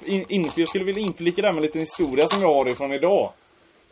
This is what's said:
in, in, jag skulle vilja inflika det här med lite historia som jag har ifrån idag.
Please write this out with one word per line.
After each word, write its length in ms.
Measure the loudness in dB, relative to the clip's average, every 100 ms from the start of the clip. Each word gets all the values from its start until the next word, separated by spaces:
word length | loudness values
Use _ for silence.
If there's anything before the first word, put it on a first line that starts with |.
| -2
in, 200 | -4 -2
in, 220 | -2 -2 -2
jag 120 | -2
skulle 180 | -2 -2
vilja 160 | -4
inflika 400 | -4 -2 -2 0
det 60 | 0
här 60 |
med 100 | 0
lite 160 | -2 -2
historia 480 | -6 -2 0 2 2
som 120 | 4
jag 120 | 4
har 140 | 4 2
ifrån 260 | 0 -4
idag. 380 | 0 2 2 0 -6 _ _ _ _ _